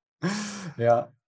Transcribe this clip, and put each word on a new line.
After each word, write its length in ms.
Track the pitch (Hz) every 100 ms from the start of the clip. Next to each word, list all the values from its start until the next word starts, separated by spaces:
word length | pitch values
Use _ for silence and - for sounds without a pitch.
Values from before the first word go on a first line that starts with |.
| _ _ 180 208 208 202 180 120
Ja. 340 | 117 117 - _